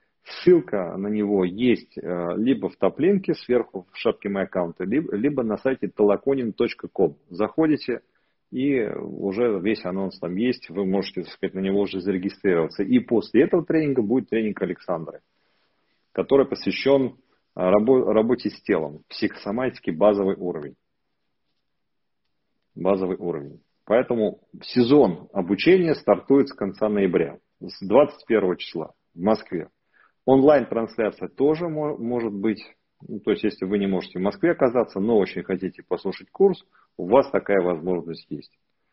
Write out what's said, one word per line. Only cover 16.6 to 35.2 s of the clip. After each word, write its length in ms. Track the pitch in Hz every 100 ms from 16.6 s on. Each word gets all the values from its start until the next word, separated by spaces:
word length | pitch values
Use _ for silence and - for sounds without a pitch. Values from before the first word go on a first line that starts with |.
| - - 131 139 127 - _ _ _ -
э, 60 |
рабо-, 520 | 92 104 110 131 117
работе 360 | 107 113 123 104
с 120 | -
телом, 420 | - 90 76 76 _
психосоматике 800 | - 104 - 101 110 131 - -
базовый 440 | 80 104 101 95 90
уровень. 380 | 90 82 73 - _ _ _ _ _ _ _ _ _ _ _ _ _ _ _ _ _ _ _ -
Базовый 420 | 87 98 92 92
уровень. 440 | 87 80 71 73 _ _ -
Поэтому 540 | 113 127 120 104 - _ -
сезон 640 | - 127 117 147 107 80 -
обучения 640 | 98 87 101 - 185 165 139
стартует 520 | - 98 - 139 139
с 60 |
конца 340 | - 101 95 107
ноября, 520 | 104 95 82 76 - _ _
с 260 | 90 - 95
двадцать 400 | 113 143 - -
первого 300 | 110 92 85
числа 380 | - 85 76 _ _
в 60 | 85
Москве. 480 | 98 110 - 87 78 _ _ _ _ _ -
Онлайн-трансляция 1040 | 135 139 143 113 113 110 - 107 - 92
тоже 400 | - 139 156 170
мо-, 300 | 151 151 143
может 340 | 117 120 113
быть. 320 | 101 104 104 - _ _ _ -
Ну, 140 | 104
то 120 | -
есть, 120 | -
если 220 | 107 - 95
вы 120 | 104
не 80 | 98
можете 320 | 92 - 90
в 20 |
Москве 300 | 95 - 165
оказаться, 500 | 165 127 123 107 98
но 160 | 104
очень 260 | 110